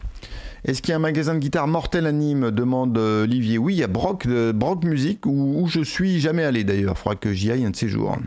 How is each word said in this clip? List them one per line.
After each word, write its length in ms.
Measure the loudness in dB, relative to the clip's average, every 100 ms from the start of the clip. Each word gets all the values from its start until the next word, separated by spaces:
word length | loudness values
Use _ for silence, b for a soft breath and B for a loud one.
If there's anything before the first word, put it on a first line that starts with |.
| B B B B B B
Est-ce 180 | -4 -4
qu'il 100 | -2
y 20 |
a 20 | 0
un 40 |
magasin 340 | 0 0 0
de 60 | 0
guitare 280 | 0 0 2
mortel 400 | 0 0 0 0
à 60 |
Nîmes ? 360 | 0 0 2 0
Demande, 460 | 0 0 2 2 2
euh, 260 | 2 2
Olivier. 340 | 2 2 2 2
Oui, 160 | 2
il 60 | 0
y 40 |
a 40 | 0
Brock, 380 | 0 -2 -2 0
euh, 280 | 2 2
Brock 320 | 2 0 0 0
Music, 400 | 0 0 0 0
où, 340 | 0 2 0
où 80 | 0
je 140 | 0
suis 400 | -2 0 0 2
jamais 240 | 2 2 2
allé 180 | 0
d'ailleurs. 340 | 2 2 0 0
Faudra 180 | -2 -2
que 180 | -2
j'y 180 | 0 0
aille 140 | 0 0
un 60 |
de 40 | -2
ces 140 | -2
jours. 260 | -2 -2 -4